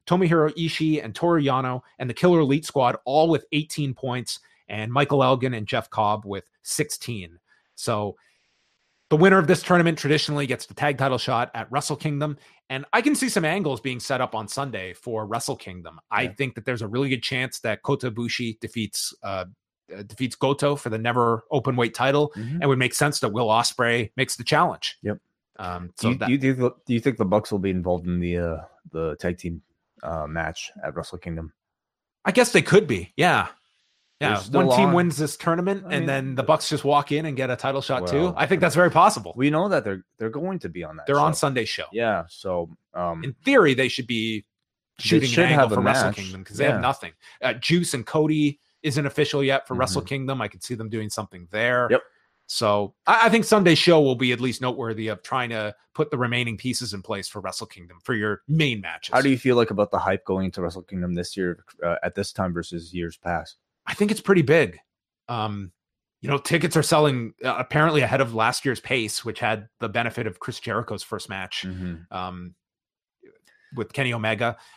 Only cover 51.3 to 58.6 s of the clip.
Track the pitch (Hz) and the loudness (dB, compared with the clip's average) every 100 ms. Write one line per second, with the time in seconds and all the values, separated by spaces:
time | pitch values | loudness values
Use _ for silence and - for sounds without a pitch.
51.3 | 90 87 107 120 123 120 127 - _ _ | -14 -8 -2 0 2 2 0 0 _ _
52.3 | _ - - 110 104 98 - - 220 226 | _ -10 0 2 2 -2 -4 2 6 6
53.3 | 226 - 214 175 156 - 160 139 123 127 | 4 4 4 6 6 8 6 6 2 0
54.3 | 120 127 117 127 127 117 113 110 101 - | 0 -2 -2 -4 -4 -6 -4 -6 -6 -4
55.3 | 135 120 113 104 - _ - 151 131 123 | -4 -4 -4 -6 -10 _ -4 -4 -2 0
56.3 | 123 120 104 127 117 117 98 95 101 - | 0 -2 -4 -6 -6 -8 -10 -8 -10 -8
57.3 | 107 92 - 113 98 85 87 - 113 104 | -10 -10 -10 -12 -16 -20 -14 -6 -2 -2
58.3 | 101 - 156 | -4 -2 0